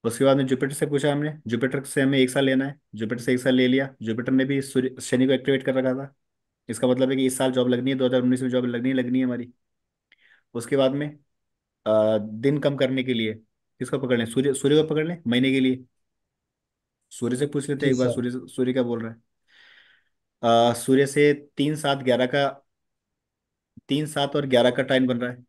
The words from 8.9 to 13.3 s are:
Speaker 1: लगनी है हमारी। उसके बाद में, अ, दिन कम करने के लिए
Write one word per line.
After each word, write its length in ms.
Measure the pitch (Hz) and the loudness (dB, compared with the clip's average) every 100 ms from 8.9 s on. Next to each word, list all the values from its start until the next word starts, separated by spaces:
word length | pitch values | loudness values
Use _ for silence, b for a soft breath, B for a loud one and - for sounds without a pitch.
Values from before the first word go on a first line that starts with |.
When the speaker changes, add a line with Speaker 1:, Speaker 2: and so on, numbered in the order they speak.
Speaker 1:
लगनी 260 | 131 123 127 | -2 0 -2
है 60 | |
हमारी। 280 | 127 120 120 _ _ _ _ _ _ b b b _ | -2 -4 -10 _ _ _ _ _ _ b b b _
उसके 240 | 120 - 139 | -10 0 2
बाद 140 | 131 | 4
में, 280 | 143 147 - _ _ _ _ _ _ 110 | 2 -6 -8 _ _ _ _ _ _ 2
अ, 300 | 110 107 110 | 4 4 2
दिन 420 | 107 110 139 147 | -2 -2 0 0
कम 160 | 147 | -2
करने 280 | 139 131 131 | 0 -2 0
के 100 | 127 | -2
लिए 200 | 117 110 | -2 -2